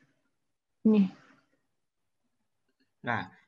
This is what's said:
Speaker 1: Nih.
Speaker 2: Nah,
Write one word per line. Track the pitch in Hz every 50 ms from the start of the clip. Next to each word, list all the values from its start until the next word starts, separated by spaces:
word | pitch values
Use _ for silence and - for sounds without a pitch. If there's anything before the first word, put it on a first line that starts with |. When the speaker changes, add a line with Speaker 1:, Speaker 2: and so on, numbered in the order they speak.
| _ _ _ _ _ _ _ _ _ _ _ _ _ _ _ _ -
Speaker 1:
Nih. | 220 214 208 190 185 - - - - - _ _ _ _ _ _ _ _ _ _ _ _ _ _ _ _ _ _ _ _ _ _ _ _ _ _ _ _ _ _ _ _ _ - 123
Speaker 2:
Nah, | 117 104 90 - - - _